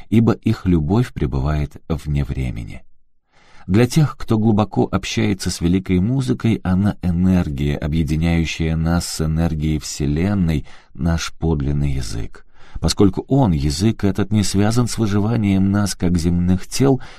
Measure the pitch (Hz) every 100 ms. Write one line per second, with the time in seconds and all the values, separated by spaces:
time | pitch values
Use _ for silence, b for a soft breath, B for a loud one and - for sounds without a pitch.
0 | B 107 113 - - 107 95 85 76 104
1 | 123 - 71 67 67 76 71 - - 78
2 | 76 73 69 - 64 55 52 50 - -
3 | _ _ b b b b - 95 123 -
4 | 147 - - 113 110 104 104 - 120 95
5 | - - 110 95 92 - 85 95 92 92
6 | 101 135 127 123 113 110 90 92 101 -
7 | 92 85 92 92 78 67 71 71 76 80
8 | 73 78 85 85 80 - 80 80 80 85
9 | - - 80 78 82 80 78 78 - -
10 | 71 73 95 101 85 76 b b b -
11 | 82 82 - - 80 78 67 73 73 67
12 | 58 55 - - - B B B - -
13 | 101 92 - 135 120 78 73 71 110 107
14 | 101 95 95 107 98 98 104 120 117 -
15 | 110 104 104 117 101 98 98 104 101 -
16 | 87 87 82 87 87 92 - - 135 131
17 | B